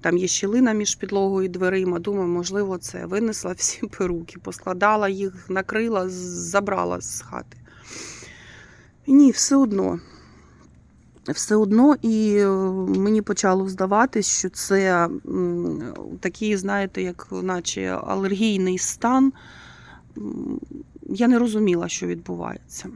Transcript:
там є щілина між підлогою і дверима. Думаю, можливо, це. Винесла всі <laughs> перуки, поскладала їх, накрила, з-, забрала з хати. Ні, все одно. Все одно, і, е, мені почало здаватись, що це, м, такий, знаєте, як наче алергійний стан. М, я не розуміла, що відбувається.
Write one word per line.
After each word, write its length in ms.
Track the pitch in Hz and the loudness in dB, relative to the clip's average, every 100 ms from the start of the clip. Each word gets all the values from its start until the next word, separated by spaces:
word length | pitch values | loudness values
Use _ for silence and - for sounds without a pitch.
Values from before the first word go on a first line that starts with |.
там 180 | 170 170 | 2 0
є 80 | 185 | 0
щілина 460 | - 196 226 254 | -2 0 2 4
між 220 | 214 208 | 2 -2
підлогою 520 | - 190 202 196 196 190 | -4 -4 0 0 0 -2
і 20 | |
дверима. 500 | 180 185 190 185 175 | -2 0 0 0 -2
Думаю, 300 | 175 202 180 | -2 -2 0
можливо, 500 | 175 175 196 202 180 | -2 -2 -2 -2 -4
це. 280 | - 185 175 | -8 -10 -6
Винесла 460 | 190 226 214 180 | -2 -2 -2 -6
всі 340 | 180 - - 208 | -4 -4 -4 -10
<laughs> 120 | - | -4
перуки, 380 | 185 170 170 - | -2 -2 -8 -14
поскладала 680 | - 180 - 180 202 214 202 | -14 -12 -8 0 2 4 0
їх, 420 | 190 196 185 - | -2 -6 -8 -6
накрила, 580 | 190 190 214 233 214 185 | -6 -2 -2 0 -2 -2
з-, 420 | 185 180 175 170 | -6 -10 -8 -2
забрала 500 | 196 202 190 175 175 | 0 0 -2 -2 -4
з 200 | - - | -6 -12
хати. 360 | - - - - - - - - - - - - - - - - - _ - | -10 -14 -14 -20 -20 -20 -20 -16 -16 -16 -20 -20 -20 -20 -20 -20 -20 _ 4
Ні, 240 | 277 277 | 8 8
все 260 | - - 277 | 6 2 4
одно. 440 | 262 202 190 175 - - - - - - - - - - - - - | 4 2 0 -2 -8 -20 -20 -20 -20 -20 -20 -20 -20 -20 -20 -18 -8
Все 280 | 147 - 214 | -6 2 2
одно, 400 | 214 214 269 285 | 4 6 6 6
і, 340 | 233 220 214 202 | 2 2 4 4
е, 100 | 202 190 190 190 185 | 4 2 0 -2 0
мені 360 | 190 196 214 | 2 4 2
почало 460 | 208 202 196 185 190 | 0 0 2 2 0
здаватись, 720 | 185 190 202 254 233 196 - | -2 0 2 2 0 0 -2
що 120 | 185 | -2
це, 580 | - - 196 190 180 170 - - | -6 0 2 4 2 2 -2 -6
м, 680 | 185 175 175 175 151 127 - 50 180 | -2 -2 -2 -4 -4 -8 -12 -14 -8
такий, 360 | 185 - 214 208 | -8 -4 -2 0
знаєте, 460 | 190 202 196 196 | 0 -2 -4 -4
як 240 | 185 175 - | -6 -6 -10
наче 600 | 190 185 180 175 - 95 | -6 -4 -4 -4 -4 -4
алергійний 880 | 92 - 190 196 196 220 202 185 185 | -4 -4 -2 -2 0 2 2 0 0
стан. 540 | - - 233 262 269 - - - - - - - - - | -2 -2 0 4 4 2 -16 -20 -20 -20 -20 -20 -18 -12
М, 420 | 208 - - - - - - - | -10 -8 -8 -8 -10 -16 -18 -20
я 260 | - 190 240 | -10 0 4
не 100 | 240 | 4
розуміла, 500 | 240 214 214 175 175 | 4 2 2 2 -2
що 180 | - 180 | -6 -6
відбувається. 840 | 175 175 175 170 - - - - | -8 -8 -8 -8 -10 -10 -12 -10